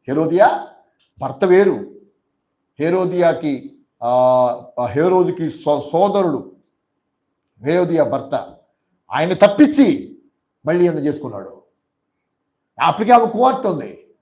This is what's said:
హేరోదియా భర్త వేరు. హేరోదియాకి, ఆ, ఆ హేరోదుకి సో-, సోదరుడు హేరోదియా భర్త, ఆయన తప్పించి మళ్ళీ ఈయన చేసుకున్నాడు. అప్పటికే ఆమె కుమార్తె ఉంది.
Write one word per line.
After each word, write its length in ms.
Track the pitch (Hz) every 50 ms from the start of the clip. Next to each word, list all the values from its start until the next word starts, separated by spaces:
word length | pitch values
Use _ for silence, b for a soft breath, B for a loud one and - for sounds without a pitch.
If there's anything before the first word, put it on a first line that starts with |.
| _ -
హేరోదియా 600 | 135 151 165 156 165 185 208 247 - - - - - _ _ _ _ _ _ _ _ _
భర్త 260 | 135 135 131 - 202
వేరు. 460 | 185 180 190 202 196 143 110 - - - - - _ _ _ _ _ _ _ _ _ _ _ _ _ _ -
హేరోదియాకి, 960 | 147 165 170 190 185 185 180 175 175 170 160 - 156 151 139 127 - - - _ _ _ _ _
ఆ, 640 | 117 120 123 127 127 127 127 127 127 120 120 - - - - -
ఆ 80 | 123
హేరోదుకి 640 | 117 98 143 156 185 180 185 180 170 - - 165 151
సో-, 300 | - - - 151 147 143
సోదరుడు 720 | 143 - - 165 196 202 190 202 190 170 139 120 - - - _ _ _ _ _ _ _ _ _ _ _ _ _ _ _ _ _ _ _ _ _ 104
హేరోదియా 380 | 135 165 180 180 165 170 160 147
భర్త, 500 | - 135 131 135 - - 175 202 - - _ _ _ _ _ _ _ _ _ _ _
ఆయన 200 | - 135 156 180
తప్పించి 880 | 185 - 202 208 202 - 294 277 302 277 277 202 143 - - - - - _ _ _ _ _ _ _ _ _
మళ్ళీ 180 | 143 165 180 175
ఈయన 140 | 175 160 156
చేసుకున్నాడు. 640 | 139 151 147 151 - 127 107 98 95 - - - _ _ _ _ _ _ _ _ _ _ _ _ _ _ _ _ _ _ _ _ _ _ _ -
అప్పటికే 300 | 131 165 160 - 214 208
ఆమె 140 | 247 240 233
కుమార్తె 420 | - - 208 247 262 254 254 - 208
ఉంది. 380 | 175 147 117 101 90 - - _ _ _